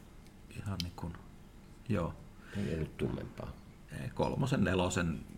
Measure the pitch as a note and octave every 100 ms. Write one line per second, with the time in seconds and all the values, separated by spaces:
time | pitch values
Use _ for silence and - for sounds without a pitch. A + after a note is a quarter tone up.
0 | - - - - - - G2+ F#2+ F2 -
1 | E2+ - - - - - - - - G#2
2 | E2 - - - - G2+ - D#2+ D#2 -
3 | - - - - - - - - - -
4 | C2 - C#2+ - B2+ - F2 F#2 F2+ F2+
5 | E2+ D2+ -